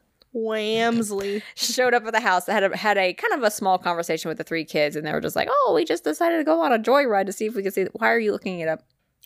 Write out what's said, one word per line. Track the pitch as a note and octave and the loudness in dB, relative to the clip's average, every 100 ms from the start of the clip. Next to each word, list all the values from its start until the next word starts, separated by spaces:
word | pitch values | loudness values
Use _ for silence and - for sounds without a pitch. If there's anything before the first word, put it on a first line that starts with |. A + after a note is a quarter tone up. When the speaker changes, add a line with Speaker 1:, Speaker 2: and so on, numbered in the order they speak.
| _ _ _ | _ _ _
Speaker 1:
Wamsley. | A#3+ A3 A3 G#3+ A3+ A#3 A#3 G#3+ G3 G3+ G#3 - | -6 -4 -2 -2 0 2 0 -2 -4 -4 -6 -8
Speaker 2:
showed | - B3+ A#3+ B3+ | -6 -4 0 2
up | A#3+ A3 | 2 2
at | |
the | A3 | 0
house, | A3+ F#3 - | 2 0 2
had | G#3+ | 0
a, | F#3+ F3+ | 2 0
had | G#3 G3+ | 2 2
a | F#3 | 2
kind | F3+ A4+ | 0 -2
of | F4 | 0
a | A3 | 0
small | - G3 F#3 | 0 0 2
conversation | F3+ E3+ E3+ E3 E3+ | 0 -2 -2 -2 -2
with | D#3 | -6
the | |
three | - E3 | -4 -4
kids, | D3+ D#3+ D3 D3+ | -2 0 0 0
and | D3+ | -4
they | |
were | D3+ | -2
just | - - | -2 -2
like, | - | 0
"Oh, | C5+ B4+ | 2 4
we | - | 2
just | E4+ E4+ | 2 -2
decided | - D#4 E4+ E4 | -2 0 0 2
to | |
go | D4+ E4 | 2 2
on | D#4 | 2
a | A3+ | 2
joyride | A3 C#4 C4+ G3+ G3 | 4 2 4 2 0
to | |
see | G3+ G#3+ | -4 -6
if | |
we | A3+ | -4
could | G3 | -4
see." | G3 | -2
Th-, | F#3 | -4
why | - A3+ | -2 0
are | A#3 | 2
you | G#3+ | 0
looking | - G3 F3+ | -2 -6 -6
it | D#3+ | -4
up? | D#3+ _ _ _ _ | -6 _ _ _ _